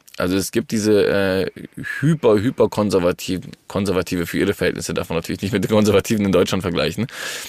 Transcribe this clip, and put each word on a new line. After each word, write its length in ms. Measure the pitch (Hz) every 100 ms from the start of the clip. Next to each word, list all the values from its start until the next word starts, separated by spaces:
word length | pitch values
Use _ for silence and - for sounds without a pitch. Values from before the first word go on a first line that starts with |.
| - -
Also 200 | 90 95
es 140 | 90
gibt 220 | 113 -
diese, 340 | 113 107 104 -
äh, 440 | 98 98 95 90 - - - - -
hyper, 400 | 143 160 117 107
hyper 280 | 117 - 107
konservativen, 840 | - 104 95 87 90 - 92 - - _
Konservative 580 | 98 101 92 87 90 82
für 120 | -
ihre 160 | 95
Verhältnisse, 400 | - 90 - -
darf 160 | 82 -
man 80 | 82
natürlich 240 | - -
nicht 100 | 98
mit 100 | 107
den 80 | 92
Konservativen 560 | 107 104 98 - 110 101
in 60 |
Deutschland 300 | 87 101 95
vergleichen. 420 | 90 82 76 87 107 - - -